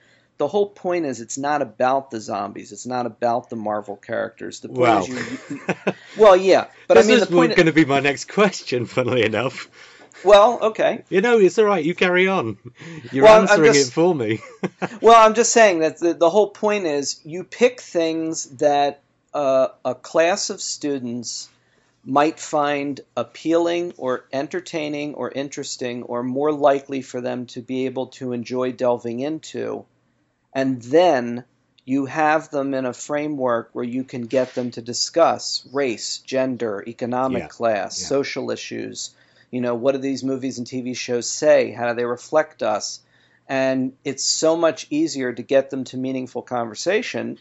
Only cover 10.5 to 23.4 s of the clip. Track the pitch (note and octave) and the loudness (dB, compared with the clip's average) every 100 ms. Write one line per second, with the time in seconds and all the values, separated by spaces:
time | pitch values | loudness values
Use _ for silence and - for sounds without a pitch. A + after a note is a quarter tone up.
10.5 | - A3 G#3+ D3 A3 - F#3 A#3+ A#3 F3+ | 4 -2 0 0 0 -2 0 4 6 6
11.5 | A3+ G#3 F#3+ C#3+ F3 F#3 F3+ F#3+ F#3 A2+ | 4 4 2 0 0 2 4 2 0 -2
12.5 | G#2 A#2+ - D#3+ D#3+ A#2+ C3 G#3+ G#3+ G3 | -8 -14 -20 -18 -16 -6 6 10 10 8
13.5 | G3+ D3+ C#3+ B2+ D#3 F3 D3+ A2 A2+ - | 6 6 6 2 2 2 2 -2 -4 -8
14.5 | - - - F#3 A3+ A3 A#3 A3 A3 A3+ | -10 -10 -8 -10 2 8 8 8 6 2
15.5 | A#3+ G#3+ E3+ D#3+ - E3+ D3+ E3+ G3+ G3+ | 6 6 6 0 0 -2 2 4 4 2
16.5 | - G#3 G#3 E3+ C#3+ C3+ - D#3 F3 E3+ | 0 -2 -2 -2 -2 -4 -10 -12 -12 -12
17.5 | - B3 B3+ - F3 E3 D#3+ D#3+ D#3+ - | 0 0 0 -4 -2 -2 -2 -6 -8 -12
18.5 | B2+ D3+ C#3+ C#3+ C#3+ _ _ _ D3 C3+ | -2 2 2 0 -2 _ _ _ -4 0
19.5 | C3 C3 - B2+ A#2+ - E3+ E3 G3+ - | 2 0 -2 -8 -8 -2 0 2 0 -4
20.5 | G3 - - D3 C#3 A#2+ A#2+ A2+ - - | -8 -10 -6 -4 -4 -6 -8 -10 -12 -16
21.5 | _ _ _ _ _ - C#3 D#3 E3 - | _ _ _ _ _ -2 2 2 -2 -4
22.5 | D#3 D3 C#3+ C#3+ C3+ - - A#2 - | -2 0 -2 -6 -10 -10 -10 -10 -8